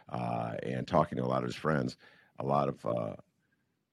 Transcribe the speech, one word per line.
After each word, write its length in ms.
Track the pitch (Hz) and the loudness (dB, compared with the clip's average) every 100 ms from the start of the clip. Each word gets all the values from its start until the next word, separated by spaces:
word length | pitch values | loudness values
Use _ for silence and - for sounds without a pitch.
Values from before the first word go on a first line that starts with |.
| - | -8
uh, 440 | 60 58 58 57 55 | -4 -2 -2 -2 -4
and 260 | - 64 - | -4 -4 2
talking 300 | 82 80 64 | 4 4 0
to 60 | |
a 20 | 62 | 0
lot 140 | 65 | 0
of 80 | 62 | 0
his 80 | - | -2
friends, 420 | 76 76 62 - - - _ - | 0 2 0 -4 -16 -20 _ -6
a 80 | 67 | 0
lot 240 | 71 69 | 2 2
of, 160 | 65 57 | -2 -2
uh, 40 | |
uh, 260 | 58 55 50 _ _ _ _ _ _ _ | -2 -2 -8 _ _ _ _ _ _ _